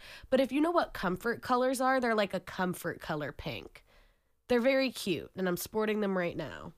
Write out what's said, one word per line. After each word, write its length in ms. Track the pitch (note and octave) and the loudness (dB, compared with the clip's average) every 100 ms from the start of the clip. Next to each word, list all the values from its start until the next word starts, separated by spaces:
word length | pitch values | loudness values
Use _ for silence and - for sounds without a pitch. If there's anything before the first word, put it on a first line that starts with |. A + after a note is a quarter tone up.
| - - - | -18 -18 0
but 120 | C4 | 2
if 100 | C4+ | 2
you 100 | C#4 | 2
know 120 | E4 | 2
what 200 | F4 - | 2 0
comfort 480 | - F3+ F3+ A#3 A3+ | 0 -2 -2 -2 -2
colors 400 | - B3 B3+ B3+ | 0 2 2 2
are, 200 | C4 C4 | 2 2
they're, 160 | A#3+ G#3+ | 2 2
like, 180 | G3+ | 0
a 60 | F#3 | -2
comfort 600 | - - F3+ F3 E3 - | -6 -2 -2 -2 -6 -6
color 300 | - D3+ C#3+ | -6 -6 -6
pink. 540 | - D3+ G#2 - - _ - _ _ _ _ - | -8 -10 -10 -12 -20 _ -20 _ _ _ _ 0
They're 120 | B3 | 4
very 300 | B3+ C4+ C4 | 4 4 2
cute, 400 | - G3+ C#3 - F#3 | 0 -2 -2 -4 -4
and 100 | F#3 | -2
I'm 100 | F3 | -2
sporting 440 | - A3 G#3+ G#3+ | -2 -2 0 0
them 180 | G3+ F#3 | 0 0
right 180 | F3 - | -2 -4
now. 360 | C#3+ D#2 E3 | -8 -10 -14